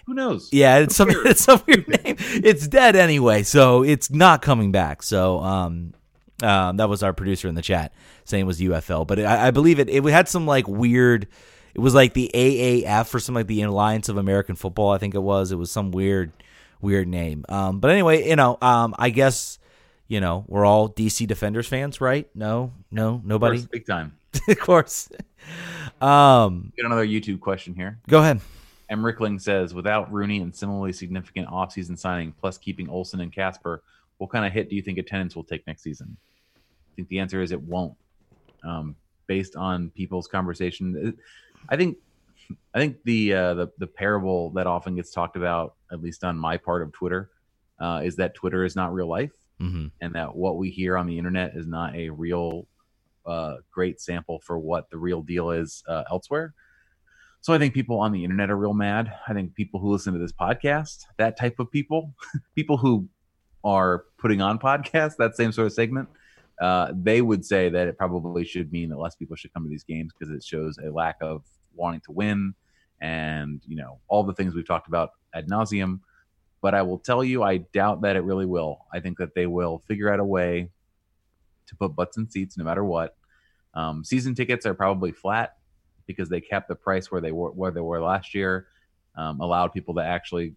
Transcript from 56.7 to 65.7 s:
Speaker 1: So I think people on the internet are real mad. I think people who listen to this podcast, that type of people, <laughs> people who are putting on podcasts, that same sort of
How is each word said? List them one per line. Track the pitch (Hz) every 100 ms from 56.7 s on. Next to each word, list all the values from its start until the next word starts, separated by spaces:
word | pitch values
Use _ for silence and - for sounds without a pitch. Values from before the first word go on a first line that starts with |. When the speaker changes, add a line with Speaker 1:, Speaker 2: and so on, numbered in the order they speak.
| _ _ _ _ _ _ _
Speaker 1:
So | -
I | 160
think | 143
people | 131 117 113
on | 107
the | 98
internet | 87 92 101
are | 101
real | 104
mad. | 104 101 104 117 - -
I |
think | 104 92
people | - 101 98
who | 101
listen | 101 101
to | 87
this | 85
podcast, | - 92 123 143 147 151 - - -
that | 113 -
type | 123 120
of | 120
people, | 147 143 160 156 - -
<laughs> | 139 -
people | - 151 143
who | 131 113 92 _ _ _ _ _
are | 104 98 92 87 - _
putting | 113 101
on | 98 110
podcasts, | 135 143 139 160 156 151
that | 113 113
same | 117
sort | 110
of | 110